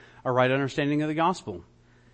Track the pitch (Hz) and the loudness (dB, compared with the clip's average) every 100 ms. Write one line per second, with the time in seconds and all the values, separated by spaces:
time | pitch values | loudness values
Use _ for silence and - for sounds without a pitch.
0 | - - 131 127 127 135 139 - 143 147 | -20 -8 -2 2 2 2 0 -2 0 0
1 | 151 156 165 180 - 90 - _ _ _ | -2 0 0 -2 -8 -12 -14 _ _ _
2 | - | -20